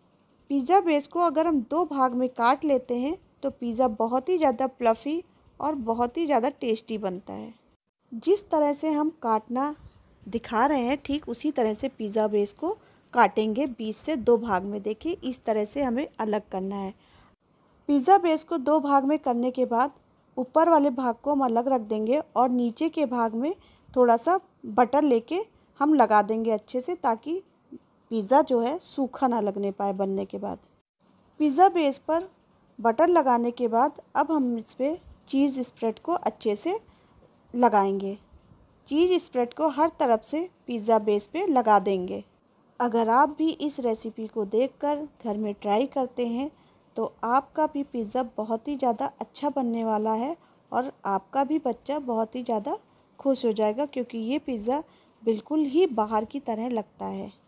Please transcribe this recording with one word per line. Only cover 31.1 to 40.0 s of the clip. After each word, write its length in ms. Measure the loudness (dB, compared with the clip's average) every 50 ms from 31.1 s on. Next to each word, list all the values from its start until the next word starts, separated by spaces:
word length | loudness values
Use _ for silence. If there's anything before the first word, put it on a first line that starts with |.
| _ _ _ _ _ -2
पिज़्ज़ा 300 | 0 2 4 6 6 6
बेस 300 | 6 2 0 0 -2 -2
पर 280 | -4 -4 -2 -2 -4 -6 _ _ _ _ _ _ _ _ _ -2
बटर 280 | 0 0 2 4 4 4
लगाने 420 | 4 4 4 4 2 2 0 -2
के 160 | -2 -2 -2 0
बाद 320 | 2 2 2 2 0 -6 -14 _ -2
अब 160 | -2 0 2
हम 260 | 0 0 0 0 -2
इस 160 | -4 -6 -10 -6
पे 240 | -4 -2 -2 -2 -6 -10 -18 -20 -20 _
चीज़ 360 | -2 0 2 2 2 0 -2
स्प्रेड 380 | -4 -4 -4 -4 -4 -4 -4 -4
को 120 | -4 -4 -2
अच्छे 420 | -2 -2 -4 -6 -4 -2 -2 -2
से 240 | -2 -2 -4 -4 -4 -6 _ _ _ _ _ _ _ -20 _ _ _ _ _ 0
लगाएंगे। 640 | 4 4 6 6 4 4 2 0 -2 -4 -6 -8 -10 _ _ -20 -20 _ _ _ _ _ _ _ _ _
चीज़ 260 | -2 2 2 4 4 4
स्प्रेड 380 | 2 0 -2 -2 -2 -2 -2 -2
को 140 | -2 -2 0
हर 200 | 2 2 0 0 2
तरफ 220 | 0